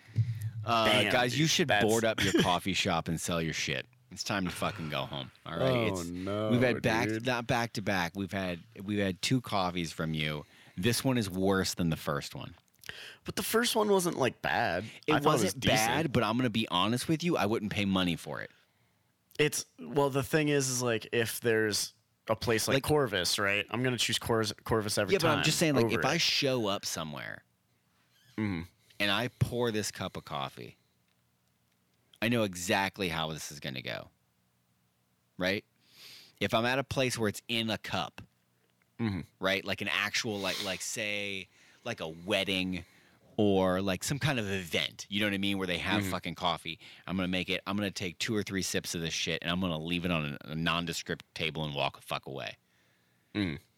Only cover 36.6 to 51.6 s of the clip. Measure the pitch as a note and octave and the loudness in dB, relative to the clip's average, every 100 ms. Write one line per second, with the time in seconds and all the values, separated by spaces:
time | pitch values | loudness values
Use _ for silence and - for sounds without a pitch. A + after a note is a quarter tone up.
36.6 | A#2+ C3 C#3 - C3 A#2 G#2+ - - A#2 | 2 0 0 0 0 2 -2 -2 -4 -2
37.6 | A2+ G2 - F#2+ D#2 - - _ _ _ | 0 -2 -2 -4 -4 -8 -20 _ _ _
38.6 | _ _ _ - A2+ F#2 - - F#2 G2 | _ _ _ -4 -2 -2 -8 -4 -2 0
39.6 | G2 F#2+ G2+ E2+ G#2 - A#2+ G2+ F#2+ F2+ | -2 -4 -2 0 0 -2 -4 -2 -2 -2
40.6 | G2 F#2 - - G#2+ G#2 G2+ G2 F#2 _ | -4 -6 -6 -6 -4 -4 -6 -8 -12 _
41.6 | - - A#2+ A2+ E2 E2 F2 G2+ F#2+ F#2+ | -20 -14 -10 -6 -8 -8 -2 0 2 0
42.6 | F#2 F2+ - - _ _ _ - G#2 F#2+ | 0 -2 -8 -20 _ _ _ 2 4 6
43.6 | F#2+ F#2 G2 F#2 - C#3+ D3+ C3 G2+ G2 | 4 2 0 -2 -2 -2 0 0 -2 -4
44.6 | E2+ F#2 D2 - - G2+ G#2+ G2 G2 G2 | -2 -2 -2 -6 -6 -2 0 0 0 0
45.6 | F#2 F2 F2+ F#2+ G2 F#2 F2 E2 F2+ D#2+ | 0 -2 0 0 0 -4 -6 -2 -2 -2
46.6 | E2 D#2+ - - - F#2+ F2+ F#2 F2+ F2+ | -6 -14 -16 -16 -6 -2 -2 -2 -2 -4
47.6 | - G2+ G2+ - F#2 E2 - G#2+ F#2+ F#2+ | -2 -4 -4 -4 -8 -6 -2 -2 -2 -2
48.6 | F2 F#2 - F2+ E2 - - E2 E2+ F2 | -2 -2 -2 -4 -4 -4 -2 -4 -2 -2
49.6 | F#2 D#2 D#2+ F2 F2+ E2+ D2 C#2+ - D#2 | -2 -2 -2 -2 0 0 -2 -6 -8 -4
50.6 | E2 E2 E2+ D#2+ - D#2+ - - E2 D2+ | -2 0 -2 -6 -6 -8 -8 -6 -4 -4